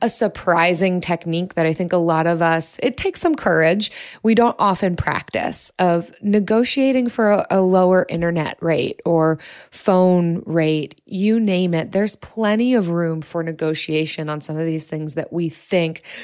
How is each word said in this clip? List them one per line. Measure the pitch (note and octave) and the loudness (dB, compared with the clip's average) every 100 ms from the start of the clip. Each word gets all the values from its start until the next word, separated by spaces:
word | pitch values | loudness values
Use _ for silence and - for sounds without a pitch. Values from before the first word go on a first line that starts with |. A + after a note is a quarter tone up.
a | A#3 | -4
surprising | - G#3+ - - E3+ F3 E3+ F#3+ F3+ | 0 -2 -2 0 2 2 2 0 0
technique | E3+ E3+ E3+ E3 F3+ - | -2 -4 -4 -4 -4 -2
that | D#3+ | -2
I | |
think | D#3+ F3 | -2 -2
a | F3+ | 0
lot | E3+ D#3+ E3 | 2 2 2
of | E3+ | 2
us, | E3 E3 E3 - | 2 0 -2 -4
it | C4+ A#3+ | -4 -2
takes | G4 F4+ | -4 -2
some | F4 D#4 | 0 0
courage. | - D#3+ D#3+ G3 G#3+ - - - | 2 2 4 2 -2 -8 -16 -4
We | A3 | 2
don't | A3+ A#3 - | 4 4 2
often | G3+ F#3 F#3+ F3 | 0 2 0 -2
practice | - - - - - - - - | -2 -4 -4 -6 -4 -4 -6 0
of | F3+ E3+ E3+ - | 2 2 -2 -6
negotiating | G#3 G#3 F#3+ A3 B3 C#4 C4+ C4 A#3+ | 0 0 2 2 2 2 2 2 0
for | - G#3+ | 0 2
a, | G3+ - | 2 2
a | F#3+ | 2
lower | F#3 F#3 F#3 F#3 - | 4 4 6 4 2
internet | E3+ E3+ E3+ D3+ - | -2 -2 -2 -2 -4
rate | E3 D3+ B2 - - | -2 0 -2 -4 0
or | E3 D#3+ D#3 - - - | 2 2 0 -4 -20 -20
phone | - - F#3 F#3 F3+ E3+ E3+ - | -6 2 4 4 4 2 -2 -2
rate, | E3 D#3 D#3 D3 - - | 0 0 0 -4 -12 -10
you | F#3+ G#3 A3+ | -2 0 2
name | G#3+ F3+ F#3 E3 | 2 0 0 0
it. | D#3+ | -2
There's | F#3+ G#3 - | -2 -2 -4
plenty | - - A3 G#3+ B3 | -12 -4 0 2 2
of | B3 F3 | 2 0
room | E3+ E3 D#3+ | 0 -2 -4
for | D#3 E3+ | -6 -6
negotiation | E3 D#3 D#3+ D#3 - D#3 D#3 - D3+ | -6 -4 -4 -2 -2 -2 -2 -6 -8
on | D3+ | -8
some | D3 D#3 | -6 -6
of | E3 | -4
these | D#3+ D#3 | -4 -6
things | D#3 D#3 | -8 -8
that | D3 D#3 | -8 -6
we | E3+ E3 | -4 -6
think, | - - F#3 E3 D#3+ - - | -6 -4 -2 -2 -4 -16 -18